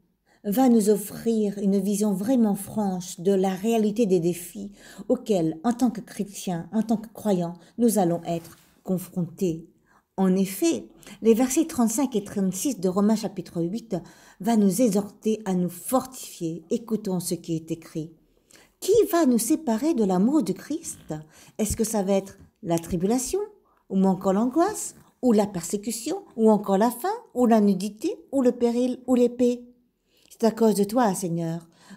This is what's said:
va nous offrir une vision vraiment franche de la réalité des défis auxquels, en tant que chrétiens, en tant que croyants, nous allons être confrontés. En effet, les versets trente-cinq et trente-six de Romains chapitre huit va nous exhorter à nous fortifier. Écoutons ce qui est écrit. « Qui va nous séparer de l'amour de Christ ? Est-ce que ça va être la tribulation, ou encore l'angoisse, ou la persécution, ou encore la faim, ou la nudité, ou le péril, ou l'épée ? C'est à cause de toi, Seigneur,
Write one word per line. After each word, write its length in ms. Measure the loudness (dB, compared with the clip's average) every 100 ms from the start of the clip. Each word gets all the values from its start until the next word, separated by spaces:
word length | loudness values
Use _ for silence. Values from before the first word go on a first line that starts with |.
| _ _ _ _
va 240 | -4 2 4
nous 220 | 6 4
offrir 680 | 2 -2 -6 -2 0 0 0
une 200 | 0 2
vision 320 | 2 0 0
vraiment 440 | 0 0 2 2 0
franche 680 | -4 -4 -2 -4 -6 -4
de 100 | 0
la 200 | 2 2
réalité 540 | 0 0 0 2 2 2
des 140 | 2
défis 540 | 2 -2 -8 -14 -16 -16 -20 -10 -2
auxquels, 500 | -2 0 0 0 -2
en 80 | -2
tant 180 | 0 0
que 120 | -2
chrétiens, 640 | -8 -8 -8 -8 -6 -6 -4
en 80 | -4
tant 160 | -2 -2
que 100 | -4
croyants, 460 | -8 -2 -2 -2 -8 -14 0
nous 220 | 2 4
allons 220 | 2 0 -4
être 320 | -8 -8 -20 _ _
confrontés. 880 | -4 -4 -4 -6 -6 -2 -4 -4 -10 _ _ _ _ 0
En 180 | 2 2
effet, 540 | 0 0 -2 -2 -6 -20 -20 0
les 120 | 4
versets 340 | 4 4 0 0
trente-cinq 500 | 0 0 0 -2 -2
et 80 | -4
trente-six 560 | -2 -2 -2 -4 -2
de 80 | -2
Romains 260 | 2 2 2
chapitre 460 | -2 -8 -10 -6
huit 340 | -4 -6 -6 -8 -8 -18 -20 -8
va 160 | 0 2
nous 240 | 4 4
exhorter 600 | 2 2 -2 -4 -4 -2 -2
à 80 |
nous 160 | -2 -2
fortifier. 960 | -4 -2 -2 -2 -10 -16 -10 -8 -8 -4
Écoutons 520 | -6 -2 -6 -2 -4
ce 140 | -4 -6
qui 200 | -6 -6
est 160 | -6
écrit. « 400 | -10 -10 -10 -10 -14 _ _ _ -20 _ _
Qui 100 | 2 2 4
va 160 | 2 4
nous 120 | 2
séparer 560 | 2 0 0 -2 0
de 100 | 2
l'amour 400 | 2 2 2 2
de 80 | 0
Christ ? 640 | -4 -8 -10 -10 -14 -12 -12 -12 -20 -14 -6
Est-ce 180 | -4 -2
que 80 | -2
ça 180 | -2
va 80 | 0
être 260 | 0 -2 -10 -20 _
la 160 | -4 -4
tribulation, 640 | -2 -2 0 0 -2 -4 -6 -10 _ _ -4
ou 140 | 0
encore 300 | 2 2 0
l'angoisse, 600 | 0 0 0 0 -2 -10 -14 _ _
ou 100 | 2
la 160 | 4 2
persécution, 680 | -2 -6 -6 -6 -8 -6 -8 -8 2
ou 160 | 4
encore 260 | 4 4 2
la 140 | 2
faim, 160 | 0 -4 -6 -6
ou 140 | 0 4
la 120 | 6
nudité, 560 | 6 2 -2 -6 -6 -6 -6
ou 120 | 0
le 80 | 2
péril, 480 | 2 0 0 -2 -4 -2
ou 80 | 2
l'épée ? 500 | 2 2 0 0 -8 _ _ _ _ _ _
C'est 140 | -2
à 80 | 0
cause 240 | 2 2 2
de 80 |
toi, 320 | 0 2 0 0
Seigneur, 520 | -4 -4 -4 -6 -10 _ -20